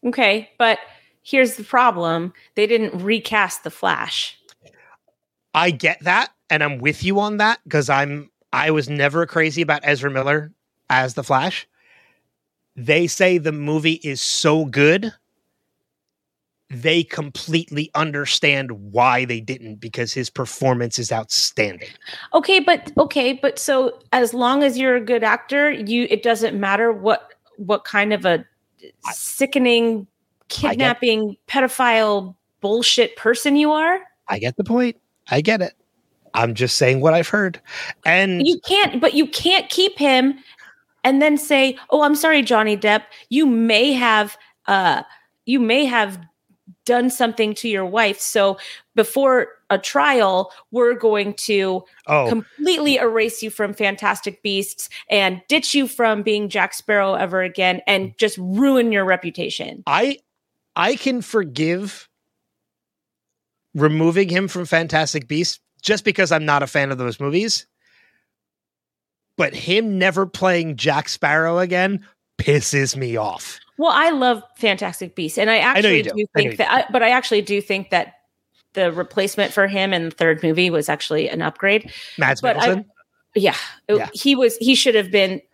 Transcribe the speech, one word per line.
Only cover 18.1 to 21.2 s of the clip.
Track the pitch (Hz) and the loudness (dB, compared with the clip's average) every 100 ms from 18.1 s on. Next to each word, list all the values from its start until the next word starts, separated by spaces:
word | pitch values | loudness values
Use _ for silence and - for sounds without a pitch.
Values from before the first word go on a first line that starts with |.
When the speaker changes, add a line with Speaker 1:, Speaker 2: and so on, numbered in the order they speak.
| 143 139 - 151 139 131 110 101 | -4 -4 0 0 0 -4 -12 -6
Speaker 2:
why | 107 123 123 | 2 4 4
they | 127 117 | 0 -6
didn't, | 110 131 113 107 | -8 -12 -12 -14
because | 113 120 117 | -12 -8 -6
his | - 120 | -6 -8
performance | - 127 - 135 123 120 - | -8 -10 -2 0 0 -2 -6
is | 113 | -4
outstanding. | 113 | -6